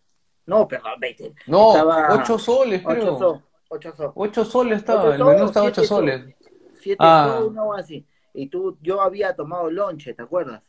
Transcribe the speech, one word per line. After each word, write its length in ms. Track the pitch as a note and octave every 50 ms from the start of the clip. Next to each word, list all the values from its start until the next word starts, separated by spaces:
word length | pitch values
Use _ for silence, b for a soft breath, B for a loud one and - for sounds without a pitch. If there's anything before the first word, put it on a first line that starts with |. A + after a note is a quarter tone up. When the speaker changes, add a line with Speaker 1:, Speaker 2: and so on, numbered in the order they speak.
| _ _ _ _ _ _ _ _ _
Speaker 1:
No, 220 | E3 F#3 A3 F#3 -
perdón, 260 | C3 B2+ - A2 A#2 -
veinte. 340 | - B2 A2+ - - A2+ - _ -
Speaker 2:
No, 220 | - D3+ F#3+ A3 A3+
Speaker 1:
Estaba 400 | G3+ D3+ D#3 D#3+ E3 D#3+ D#3 D3+ D3
Speaker 2:
ocho 240 | - - - A3+ G#3+
soles, 420 | - A#3 B3 C4+ C4+ A#3+ G3 F3+ F3+
Speaker 1:
ocho 160 | - - A#3+
Speaker 2:
creo. 160 | A3 F#3 D3 C#3+
Speaker 1:
so-, 260 | F#3+ F3 D3+ - _ _ _ _ _ -
ocho 240 | D#3+ D3+ D#3 E3 D#3
so-. 160 | D3+ D3+ C#3+ -
Speaker 2:
Ocho 300 | - G3+ G#3 G#3 A#3 G#3+
soles 320 | A3 - B3+ B3 A#3 G#3+ G3+
estaba, 300 | - - A3+ G#3+ F#3 D#3
Speaker 1:
Ocho 60 | C#3+
Speaker 2:
el 80 | C#3 E3
menú 140 | F#3 G3 G3+
Speaker 1:
so, 60 | G#3 G#3
Speaker 2:
estaba 180 | - G#3+ G#3 B3
ocho 140 | - -
Speaker 1:
siete 60 | A3 -
so. 60 | G#3
Speaker 2:
soles. 400 | G3 E3 C#3+ C3 B2+ B2+ - - _ _ _ _ _ _ - _ _
Speaker 1:
Siete 140 | - G3 G3 -
Speaker 2:
Ah. 400 | D#3+ E3 E3 D#3+ D3 C#3+ - A#3
Speaker 1:
so, 100 | A3 A3
no, 220 | G#3+ A3 G#3+ G#3+ G3+
así. 320 | G3 E3+ D3+ D#3 C#3+ - _ _ _ _ _ -
Y 140 | C#3 C#3 C#3
tú, 300 | - F3+ F#3+ F#3 D#3 C#3+
yo 200 | D3+ E3+ F#3+ G3+
había 340 | G3 F#3 F#3 G3+ G3+ F#3+ F3
tomado 340 | - D3+ D3+ F3 F3+ E3+ D#3+
lonche, 440 | E3 F#3+ G3+ F#3+ E3+ D3 - B2+ G#2+
¿te 80 | - A#2+
acuerdas? 400 | B2 E3 F3+ D#3+ C3 A2 G#2+ _